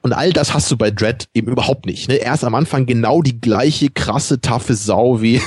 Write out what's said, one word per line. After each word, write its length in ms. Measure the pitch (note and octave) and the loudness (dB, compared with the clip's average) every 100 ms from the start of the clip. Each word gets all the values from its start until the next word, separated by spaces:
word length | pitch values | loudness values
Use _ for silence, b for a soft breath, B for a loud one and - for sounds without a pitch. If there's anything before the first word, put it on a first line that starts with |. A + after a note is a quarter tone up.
Und 100 | B2+ | 0
all 200 | - F3 | 2 2
das 200 | D#3+ D3 | 0 0
hast 140 | D3 - | 0 0
du 40 | A#2 | 0
bei 140 | G#2+ | 0
Dredd 380 | G#2 A2 B2+ - | 0 -2 -2 -4
eben 200 | A#2 A2+ | -4 -2
überhaupt 340 | B2 A#2+ C#3 F#2+ | -2 0 -2 -4
nicht, 220 | F2 - | -8 -2
ne? 80 | C#3 | -2
Er 180 | A#2+ | 0
ist 80 | D3+ | -2
am 140 | B2 A2+ | 0 0
Anfang 300 | E3 C#3 B2+ | 0 0 0
genau 360 | A#2 A2+ D#3+ | 0 2 2
die 180 | C#3 A#2 | 2 0
gleiche 500 | A#2 G#2 C#3+ D3+ C#3+ | 0 2 2 2 -2
krasse, 500 | - A2+ A2+ - C3+ | -2 -4 -2 -2 -2
taffe 340 | C3 A#2+ - | -2 -2 -2
Sau 480 | A2+ G#2+ G2 B2 A#2 | -2 0 2 2 2
wie 180 | A2+ A#2+ | 2 0